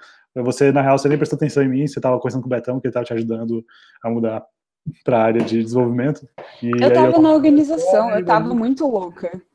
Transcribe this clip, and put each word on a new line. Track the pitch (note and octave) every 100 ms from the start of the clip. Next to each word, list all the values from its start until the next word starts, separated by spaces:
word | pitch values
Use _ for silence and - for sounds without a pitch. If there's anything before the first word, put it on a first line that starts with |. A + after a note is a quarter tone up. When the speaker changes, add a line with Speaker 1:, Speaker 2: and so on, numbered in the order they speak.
| - _ _ B2+
Speaker 1:
você, | B2 B2 C#3
na | C#3
real, | C3+ C#3
você | C#3+
nem | D3
prestou | C#3+ C#3
atenção | D3+ -
em | C3+
mim, | C3 D3
você | C#3
tava | C3 B2
conversando | B2+ B2+
com | B2+
o |
Betão, | B2 A#2+ C3
que | B2
ele |
tava | B2 A#2
te |
ajudando | A2+ A#2 A2+ A2+ A2+ A2+ _ _ _
a | A#2
mudar | A#2 A2+ A2 - _ _ _ - - -
pra | A#2+
área | A2+ A2+
de | A2 A2+
desenvolvimento. | A2+ B2 A#2+ B2 C3+ D3 - - - -
E | -
Speaker 2:
Eu | - G4
Speaker 1:
aí |
Speaker 2:
tava | - - E4
Speaker 1:
eu |
Speaker 2:
na | D#4
organização, | D#4 D4+ D4 D4 E4 C5 C#5+ -
Speaker 1:
"Ah, | D#5
Speaker 2:
eu | F4
tava | A3 -
Speaker 1:
vamos." | A#3
Speaker 2:
muito | A3+ C4+ D4+
louca. | A3 F3+ E3+ F3 F3+ -